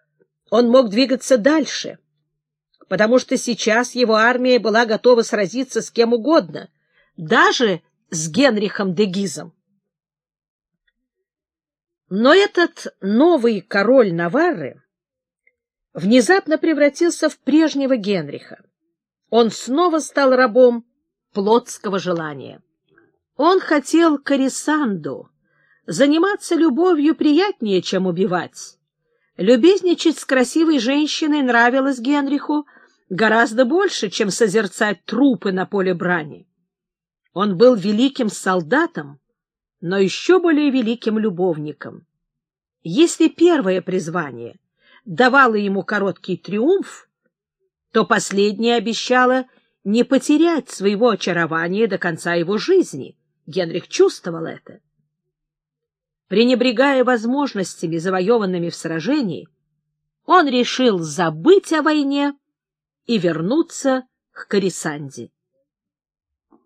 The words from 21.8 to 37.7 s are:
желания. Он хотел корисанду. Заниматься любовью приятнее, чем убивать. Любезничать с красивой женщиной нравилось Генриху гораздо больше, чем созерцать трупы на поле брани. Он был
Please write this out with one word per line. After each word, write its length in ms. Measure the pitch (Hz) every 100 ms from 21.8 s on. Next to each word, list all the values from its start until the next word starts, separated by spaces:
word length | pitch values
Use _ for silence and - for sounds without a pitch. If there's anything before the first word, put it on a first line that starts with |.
| 214 190
желания. 640 | 175 165 156 139 117 - _ _ _ _ _ _ _ -
Он 220 | 320 381
хотел 600 | - 302 - 320 330 285
корисанду. 1120 | - 277 269 - - 302 262 185 143 127 - _ _ _ _ _ -
Заниматься 680 | 165 285 320 381 403 -
любовью 600 | 330 330 247 370 320 285 311
приятнее, 680 | 311 294 403 - 214 185
чем 240 | - 190 185
убивать. 720 | 170 196 175 127 - - _ _ _ _ _ _ -
Любезничать 840 | 185 247 320 392 359 330 339 -
с 60 | -
красивой 520 | 262 247 320 320 294
женщиной 640 | 220 285 294 - 320 294
нравилось 560 | 254 233 240 269 269 254
Генриху 720 | 233 294 277 285 - 302 294 _ _ _ -
гораздо 520 | 180 220 220 233 220 247
больше, 440 | 339 403 - 208
чем 200 | - 214
созерцать 720 | - 226 208 202 - 208 190 -
трупы 460 | 233 277 220 202
на 140 | 185 180
поле 280 | 202 185
брани. 540 | 175 180 175 156 113 _ _ _ _ _ _ _ _ _
Он 240 | 170 208 175
был 180 | 247